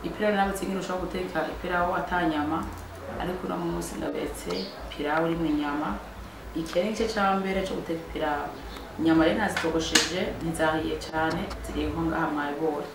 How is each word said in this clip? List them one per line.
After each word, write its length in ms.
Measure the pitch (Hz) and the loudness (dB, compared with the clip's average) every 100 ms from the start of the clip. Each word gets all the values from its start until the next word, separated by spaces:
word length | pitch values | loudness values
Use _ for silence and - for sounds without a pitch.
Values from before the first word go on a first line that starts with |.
Ipirawu 320 | 175 - 208 202 | -6 0 2 4
nawe 160 | 196 | 4
zingine 280 | 190 185 190 | 2 -2 -2
ushobora 220 | 170 185 180 | -2 -2 -2
guteka 420 | 190 185 160 160 | -2 -2 -2 -2
ipirawu 480 | - 175 180 175 185 | -4 0 2 2 2
ata 320 | 170 180 165 | 0 2 2
nyama, 320 | 151 147 160 - - - - - - | 2 2 0 -2 -8 -12 -12 -8 -4
ariko 260 | 170 180 190 | -4 -4 -4
uno 80 | 180 | -2
munsi 380 | 170 170 165 - | -2 -2 -4 -4
ndabetse 540 | 151 - - - - 190 196 - | -4 -2 -4 -6 -4 -4 -4 -8
ipirawu 440 | - - 147 156 165 | -10 -4 0 2 4
irimwo 180 | 165 160 | 2 2
inyama. 420 | 147 147 147 151 202 - - - - - 160 | 2 2 0 -2 -4 -6 -12 -12 -12 -8 -4
Iki 240 | 160 175 | 0 0
ni 100 | 202 | 2
igice 180 | 214 214 | 2 0
ca 320 | 214 196 196 | 4 4 4
mbere 240 | 190 190 | 2 0
co 100 | 190 | 0
guteka 260 | - - 165 | -4 -2 -4
ipirawu. 440 | - - 156 143 - - - - - - | -4 -2 0 0 -2 -8 -10 -12 -10 2
Inyama 260 | 160 160 160 | 6 8 8
rero 120 | 214 | 6
nazitogosheje, 800 | 208 - 165 160 156 - - 180 208 - | 2 2 2 2 2 2 2 0 -2 -2
ntizahiye 520 | 165 165 160 160 160 156 | -4 2 2 2 0 -4
cane, 440 | - 160 160 170 196 - | -2 0 0 0 -4 -6
ziri 260 | - 151 151 | -6 -2 -2
nko 140 | 160 | 0
ngaha 260 | 165 160 156 | 0 0 0
mwabibonye. 640 | 147 143 147 160 143 143 | 0 -2 0 0 0 -6